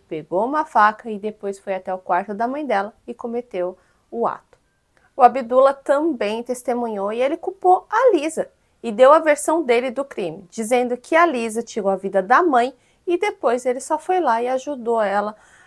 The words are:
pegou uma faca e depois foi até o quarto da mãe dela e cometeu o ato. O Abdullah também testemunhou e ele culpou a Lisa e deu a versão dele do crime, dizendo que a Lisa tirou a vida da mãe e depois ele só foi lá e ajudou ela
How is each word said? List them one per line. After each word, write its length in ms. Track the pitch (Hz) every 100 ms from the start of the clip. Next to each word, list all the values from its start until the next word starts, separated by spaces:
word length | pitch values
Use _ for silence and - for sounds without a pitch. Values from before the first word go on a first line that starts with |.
| _
pegou 380 | 156 156 175 233
uma 200 | 302 311
faca 440 | 226 214 214 233
e 80 | 208
depois 400 | 214 214 202 196
foi 160 | -
até 200 | 190 190
o 40 | 185
quarto 360 | - 180 202
da 140 | 202 240
mãe 180 | 277 285
dela 280 | 202 202 - -
e 60 |
cometeu 640 | 240 240 233 240 185 180 185 _ _ _
o 160 | 233 208
ato. 300 | - _ _ _ _ _ _ _ -
O 80 |
Abdullah 500 | 247 269 233 254 269
também 680 | 277 - 285 320 247 208 226
testemunhou 680 | 240 247 - 240 240 208 196
e 100 | 233
ele 160 | 262 330
culpou 500 | - 370 370 370 -
a 220 | 440 523
Lisa 380 | 359 302 226 - _ _ _
e 80 | 226
deu 220 | 208 254
a 60 | 311
versão 440 | 320 294 - 320
dele 260 | 262 240 262
do 160 | 240 269
crime, 400 | - 180 170 180
dizendo 480 | - 220 247 247 247
que 180 | - 320
a 100 | 339
Lisa 380 | 254 226 220
tirou 260 | 220 226 196
a 60 | 190
vida 260 | 196 190
da 220 | 190 262
mãe 320 | 359 254 247 - _ _ -
e 100 | 349
depois 480 | 415 403 277 247 254
ele 140 | 254
só 180 | - 311
foi 220 | - 370
lá 240 | 302 226
e 40 | 247
ajudou 540 | 262 285 277 233 226
ela 340 | 202 202 208 214 _ _